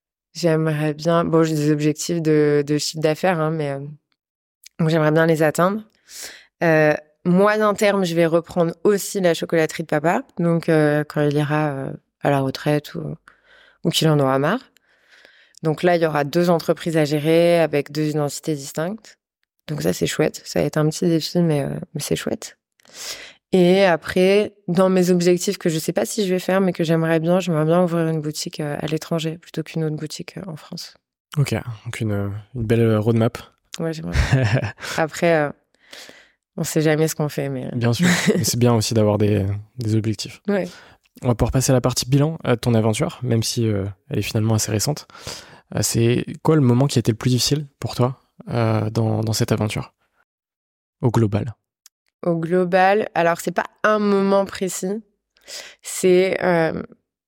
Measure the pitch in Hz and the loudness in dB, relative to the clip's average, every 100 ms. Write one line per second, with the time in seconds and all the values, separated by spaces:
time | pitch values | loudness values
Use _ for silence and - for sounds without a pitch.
0 | _ _ _ 160 170 160 160 151 156 151 | _ _ _ -2 0 2 0 -2 -2 -2
1 | 165 170 170 160 160 156 147 151 151 147 | 0 0 2 2 2 0 0 2 0 -2
2 | - 175 156 151 147 147 143 147 - 160 | -4 -2 2 2 4 2 0 -2 -4 -2
3 | 156 151 185 170 156 160 143 139 143 147 | -2 0 0 0 -2 -2 -4 -6 -10 -16
4 | _ _ _ _ _ _ - - 160 165 | _ _ _ _ _ _ -14 -2 0 2
5 | 151 156 165 156 156 147 175 208 - _ | 4 4 2 2 2 2 0 -2 -10 _
6 | _ - - - _ - 170 156 151 151 | _ -18 -18 -18 _ -4 2 4 4 2
7 | - _ 180 175 208 214 214 196 208 196 | -4 _ 2 4 4 4 2 2 2 2
8 | 180 165 165 170 160 180 165 165 - 202 | 0 2 2 2 0 -2 -2 0 0 2
9 | - 202 180 165 - 165 156 - 160 151 | -2 0 0 0 0 0 0 -2 -2 0
10 | 151 208 - - 170 165 165 160 151 147 | 0 -2 -4 -2 0 0 2 4 4 2
11 | 147 - 147 143 143 151 151 135 135 - | -2 0 0 0 0 0 -2 -4 -8 -10
12 | _ _ 151 139 135 - - 147 - 170 | _ _ 0 0 0 -4 -2 -2 -2 -10
13 | 151 151 _ _ _ _ _ _ 170 - | -10 -12 _ _ _ _ _ _ -2 0
14 | 160 147 135 135 143 240 - _ _ _ | 2 4 2 2 0 -2 -6 _ _ _
15 | _ _ - _ _ - 160 151 180 175 | _ _ -20 _ _ -6 -4 0 2 2
16 | 165 151 143 165 175 170 - 165 175 160 | 2 0 0 0 2 2 0 -4 0 0
17 | 151 151 147 165 170 170 156 147 143 147 | 0 0 2 4 4 4 2 0 -4 -4
18 | 156 151 147 - - 147 139 - 165 220 | -2 0 -2 -4 -6 -6 -6 -6 -6 -8
19 | - - _ _ _ _ - 151 160 180 | -14 -20 _ _ _ _ -10 -4 -2 -2
20 | 156 - 156 - - 180 151 156 151 - | -4 -2 -2 -4 -6 -2 0 0 -2 0
21 | 180 165 - 175 170 147 143 147 - 151 | 0 0 0 0 0 0 -4 -8 -10 -10
22 | - - - - - - _ _ _ - | -4 -4 -4 -8 -10 -20 _ _ _ -16
23 | - - - - - 185 175 185 196 160 | -14 -14 -16 -20 0 4 6 6 4 2
24 | - - 185 202 214 _ - 175 185 185 | 0 2 4 4 2 _ -4 2 4 4
25 | 180 180 175 180 - 196 175 160 - 180 | 4 4 4 2 0 -4 -2 -2 -2 -2
26 | 220 - 196 185 - 190 190 175 160 165 | -2 -2 -2 -2 0 0 0 0 0 0
27 | 160 165 160 180 180 156 156 175 180 170 | 2 0 2 0 0 0 2 2 2 0
28 | 160 160 151 151 - - 151 147 156 156 | -2 -2 -4 -8 -10 -8 -8 -6 -4 -6
29 | - 170 160 165 - - 156 165 156 151 | -4 -4 -4 -8 -12 -10 -8 -4 -4 -4
30 | 151 - 170 - 190 156 - 170 - - | -8 -12 -14 -14 -14 -14 -14 -16 -16 -20
31 | _ _ _ 151 135 110 - 110 120 - | _ _ _ -2 -2 -2 -6 -12 -12 -6
32 | 110 101 101 101 - 127 110 117 113 107 | -4 -2 -4 -8 -12 -8 0 2 4 2
33 | 107 117 113 - - _ _ - 165 160 | 2 2 2 -2 -18 _ _ -8 -8 -6
34 | 165 165 - 131 117 - - - - - | -4 0 2 2 2 0 -2 -8 -8 -4
35 | 160 - 170 160 147 - _ _ _ - | -4 0 2 2 0 -6 _ _ _ -20
36 | - - _ _ _ - 160 165 156 151 | -20 -20 _ _ _ -8 -4 0 2 2
37 | 160 - 147 - 139 135 131 123 117 117 | 0 -2 -4 -4 -6 -6 -6 -2 0 2
38 | 175 175 - 208 110 120 120 117 107 113 | 2 2 2 0 0 2 2 2 2 2
39 | 104 104 104 104 98 101 107 127 107 110 | 2 2 2 0 -2 -4 -8 -8 -2 0
40 | 107 107 - - - 202 175 - - _ | -2 -4 -8 -12 -4 -2 -4 -10 -20 _
41 | _ - 123 120 117 135 127 131 127 120 | _ -8 -2 0 0 0 2 2 2 -2
42 | 123 139 147 160 - 123 - 113 110 107 | 0 2 2 -2 -2 -2 2 2 2 0
43 | 151 - 123 117 107 - 113 101 95 - | -2 -4 -2 0 0 -2 -2 -2 -4 -8
44 | - 113 101 113 110 110 - 110 - 151 | -8 -6 -2 -2 0 0 0 -2 -2 -4
45 | - - - - - - - - 107 117 | -8 -18 -14 -14 -16 -20 -10 -4 -2 2
46 | 117 120 - - - 160 127 120 139 - | 2 2 -2 -4 2 4 4 4 2 2
47 | 113 110 127 123 - 147 147 - - - | 0 0 0 0 0 -2 -4 -10 -8 -2
48 | 123 131 _ _ - 120 113 110 107 110 | -2 -2 _ _ -6 -2 0 0 -2 -2
49 | 110 107 110 110 117 107 107 - - _ | 0 0 -2 -2 0 0 -2 -4 -10 _
50 | _ _ _ _ _ _ _ _ _ - | _ _ _ _ _ _ _ _ _ -4
51 | 127 110 110 107 113 - _ _ - _ | -2 0 0 0 -4 -10 _ _ -20 _
52 | _ _ 180 165 165 180 180 185 185 208 | _ _ -4 -2 0 0 2 4 4 2
53 | - - 170 170 - 175 - _ 208 214 | 0 0 0 0 -4 -4 -6 _ 0 2
54 | 208 196 196 196 196 - 185 - 185 214 | 2 2 2 2 0 -4 -6 -6 -6 -6
55 | - _ _ _ - - - - - - | -10 _ _ _ -20 -18 -18 -18 -14 0
56 | 185 180 190 - 185 170 160 - - - | 4 4 4 0 0 2 0 -2 -10 -18
57 | _ _ | _ _